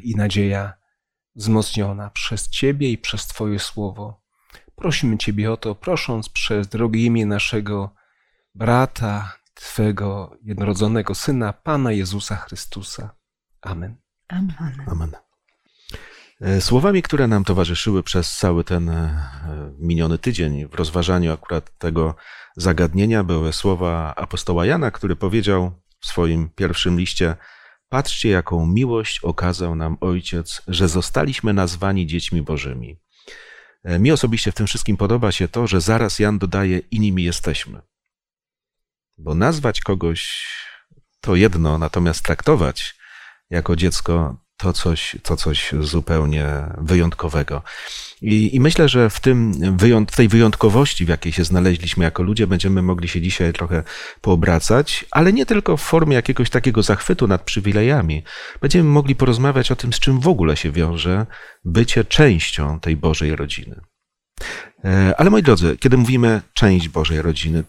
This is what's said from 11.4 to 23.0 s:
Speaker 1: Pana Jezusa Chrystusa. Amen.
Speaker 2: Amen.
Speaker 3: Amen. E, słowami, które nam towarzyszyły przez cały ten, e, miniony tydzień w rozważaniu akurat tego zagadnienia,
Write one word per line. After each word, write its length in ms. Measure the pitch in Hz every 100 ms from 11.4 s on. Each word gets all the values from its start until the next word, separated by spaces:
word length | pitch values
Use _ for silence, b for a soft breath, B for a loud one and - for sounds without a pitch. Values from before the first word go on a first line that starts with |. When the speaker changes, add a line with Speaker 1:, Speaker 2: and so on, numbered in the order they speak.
| 107
Speaker 1:
Pana 380 | - - 147 127
Jezusa 440 | 104 92 101 - 101
Chrystusa. 800 | - 95 - 101 98 - 107 - _ _ _ _
Amen. 340 | 92 85 92 113 _ _ -
Speaker 2:
Amen. 580 | 180 190 156 160 131 139
Speaker 3:
Amen. 240 | 82 80 - _ _ _ _ _ B B B B B B B
E, 180 | 98 95
słowami, 400 | - 127 190 190
które 260 | - 143 123
nam 160 | 104
towarzyszyły 600 | 95 90 85 85 - 95
przez 340 | - 92 82 -
cały 260 | 95 85
ten, 260 | - 90 85
e, 400 | 82 80 76 69 69 78 76 71 71
miniony 380 | 85 82 80 82
tydzień 500 | 131 101 78 71 73
w 60 |
rozważaniu 600 | - 78 87 85 90 85
akurat 440 | 80 - 82 - -
tego 380 | 85 80 80 73 B B B B
zagadnienia, 680 | 92 85 85 92